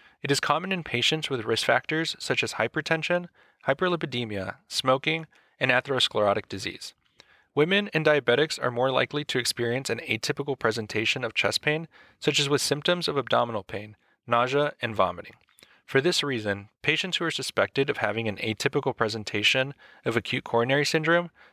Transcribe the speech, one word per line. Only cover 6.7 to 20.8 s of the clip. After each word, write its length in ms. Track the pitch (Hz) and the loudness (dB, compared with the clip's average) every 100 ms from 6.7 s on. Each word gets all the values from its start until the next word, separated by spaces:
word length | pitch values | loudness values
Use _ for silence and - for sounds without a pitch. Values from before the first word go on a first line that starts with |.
| 90 - - _ _ _ _ _ | -10 -14 -18 _ _ _ _ _
Women 360 | 139 160 202 202 | 0 2 2 0
and 120 | 160 | 2
diabetics 580 | 156 147 120 123 156 - | 4 4 4 4 2 0
are 80 | 127 | -2
more 220 | 120 131 | 0 2
likely 320 | 131 127 147 | 2 0 -2
to 140 | 147 131 | -2 -2
experience 520 | 117 - 117 127 139 | -2 -2 -2 -2 -2
an 100 | 117 - | -4 -2
atypical 480 | 110 - 143 143 131 | -2 -2 -4 -4 -2
presentation 680 | 113 113 107 107 113 131 | 0 0 -2 -2 -2 -2
of 100 | 117 | -2
chest 280 | - 117 - | 0 0 0
pain, 260 | 151 151 165 - - _ | 0 -2 -4 -16 -20 _
such 180 | - 139 | 0 0
as 100 | 139 | 2
with 120 | 143 | 2
symptoms 480 | - 147 180 175 160 | 2 0 0 0 0
of 80 | 143 | -2
abdominal 480 | 120 120 120 107 | 2 2 2 -2
pain, 320 | - 101 107 107 _ _ | -6 -10 -12 -18 _ _
nausea, 500 | - 120 127 139 147 - | 0 2 2 2 0 -2
and 140 | 117 | -2
vomiting. 400 | 104 92 87 - - _ _ - _ | 0 0 -2 -12 -20 _ _ -20 _
For 160 | - 135 | 0 2
this 220 | 170 - | 4 2
reason, 460 | 143 123 107 101 101 _ | 0 -2 -2 -2 -6 _
patients 340 | - 160 185 - | -2 0 -2 -4
who 80 | |
are 60 | 165 | -4
suspected 600 | - - - 101 - 143 | -4 -2 0 2 2 0
of 60 | - | 0
having 320 | 107 110 113 | -2 -2 -4
an 80 | 95 | -2
atypical 580 | 110 110 135 143 135 | -4 -2 -2 -2 -2
presentation 800 | - 110 110 101 104 - 131 135 - - - | 0 -2 -2 -4 0 2 2 0 -8 -20 -8
of 120 | 127 113 | -2 -2
acute 280 | - 123 | -2 -4
coronary 400 | - 117 120 139 | 0 0 2 2